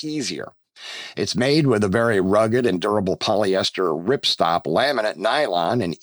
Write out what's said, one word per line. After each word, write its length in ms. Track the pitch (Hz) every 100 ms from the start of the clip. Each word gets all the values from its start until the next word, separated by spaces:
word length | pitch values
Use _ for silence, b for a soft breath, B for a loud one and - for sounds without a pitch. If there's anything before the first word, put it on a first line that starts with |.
easier. 520 | 151 151 107 76 - - _ B B B B -
It's 180 | 101 -
made 320 | 127 151 143
with 160 | 110
a 60 | 104
very 320 | 101 117 104
rugged 440 | 92 104 113 120 120
and 140 | 92
durable 380 | 101 104 95 82
polyester 840 | - 101 104 95 104 - 90 78
ripstop 640 | 87 135 - - 85 85
laminate 540 | - 85 131 131 107 76
nylon 640 | 101 135 139 87 85 120
and 160 | 92 80